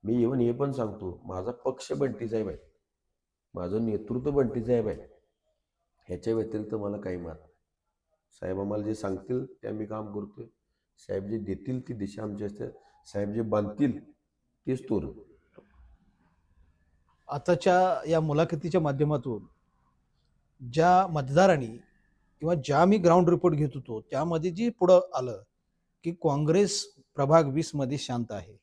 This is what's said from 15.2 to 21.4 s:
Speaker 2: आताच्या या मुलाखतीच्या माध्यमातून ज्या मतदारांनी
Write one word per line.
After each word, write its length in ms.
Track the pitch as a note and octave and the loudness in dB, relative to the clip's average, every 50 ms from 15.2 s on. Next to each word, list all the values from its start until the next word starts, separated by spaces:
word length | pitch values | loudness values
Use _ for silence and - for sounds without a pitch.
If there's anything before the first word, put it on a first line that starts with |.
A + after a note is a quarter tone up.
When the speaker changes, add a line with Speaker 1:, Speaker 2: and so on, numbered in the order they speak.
| - _ _ _ _ _ _ - _ _ _ - - _ _ _ _ _ _ _ _ _ _ _ _ _ _ _ _ _ _ _ _ _ _ _ _ _ _ _ _ - | -20 _ _ _ _ _ _ -20 _ _ _ -20 -20 _ _ _ _ _ _ _ _ _ _ _ _ _ _ _ _ _ _ _ _ _ _ _ _ _ _ _ _ -10
Speaker 2:
आताच्या 840 | C#3+ C#3 - - F3 E3+ - F#3+ F3+ F3+ F#3 F#3 E3+ - - D#3 | -10 -4 0 0 0 4 4 4 6 6 4 4 2 -2 0 0
या 100 | E3 D#3+ | 0 2
मुलाखतीच्या 600 | D#3+ D#3 C#3+ D3+ E3+ E3 E3+ D3 - E3 D3+ F#3 | 2 2 2 2 2 0 -2 -6 -4 0 0 0
माध्यमातून 680 | D#3 D3 C3+ C3+ D3 D3 D3+ C#3 - C3 A2+ G2+ - - _ _ _ _ _ _ _ _ _ _ _ _ _ _ _ _ _ _ _ _ _ _ B2+ A#2+ | 0 0 0 0 0 0 0 -2 -2 -4 -6 -6 -8 -16 _ _ _ _ _ _ _ _ _ _ _ _ _ _ _ _ _ _ _ _ _ _ -14 -4
ज्या 340 | A#2+ D#3+ E3 F3 F3+ F#3 G3 | 0 4 6 6 6 6 4
मतदारांनी 720 | F3+ D#3+ D3+ C3 B2+ C#3 E3+ | 2 -2 -4 -4 2 6 6